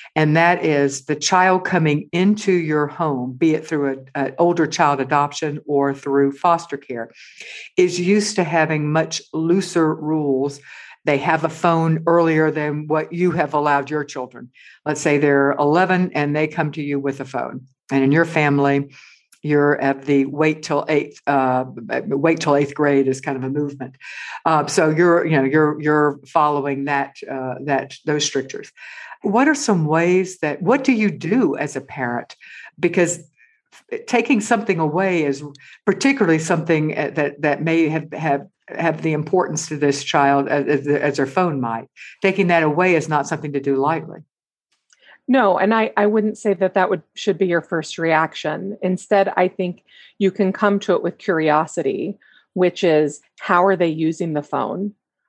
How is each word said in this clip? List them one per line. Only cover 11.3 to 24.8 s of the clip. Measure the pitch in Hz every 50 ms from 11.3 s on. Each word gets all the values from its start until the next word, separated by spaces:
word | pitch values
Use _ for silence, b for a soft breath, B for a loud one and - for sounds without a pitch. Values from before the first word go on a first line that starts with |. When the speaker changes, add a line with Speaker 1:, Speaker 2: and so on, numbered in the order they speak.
| 160 160 156
Speaker 1:
a | 160
phone | 160 - - 175 165 165 165 165 160 160 165
earlier | 170 170 170 165 165 160 156 156 156
than | 143 156 151 151 147 151 151 151
what | 151 156 151 -
you | 175 170 180 180
have | 151 175 151 143 151
allowed | 147 147 147 143 143 135 143
your | 156 151 143
children. | 147 - 135 127 123 - 123 123 123 B B B B B B B
Let's | 151 151 147
say | - 156 147 143
they're | 147 143 139 139 139 139 -
eleven | - 147 147 151 175 185 185 185 180 180 180 -
and | 147 147 147 147
they | 151 156 156
come | 156 - 156 151 147
to | 160
you | 147 143 143 139
with | 139 139 135 135
a | 135
phone. | 131 - 123 127 - - 135 - _ _ _ _ -
And | 135 135 135
in | 135
your | 143 160 170
family, | 165 - 160 151 147 143 143 139 139 139 143 139 139 B B B B B B B B B _ -
you're | 147 147 147 143 147 147 -
at | 135 135 135 135 131
the | 147 143 139 135
wait | 135 139 147 156 156 151 156
till | 156 - 151 147 - -
eighth, | 156 143 - - - - _
uh, | 139 143 139 131 127 127 127 131 131
wait | - 127 117 101 - 127 120 113 135 135 143 165 165 160
till | - 156 143
eighth | 143 143 139 -
grade | - 147 143 143 139 135 135
is | 131 131
kind | - 147 135
of | 127 131
a | 131
movement. | 139 147 147 143 139 135 127 127 - B B B B B B B B B B
Uh, | 160 160 151 143 135
so | - 196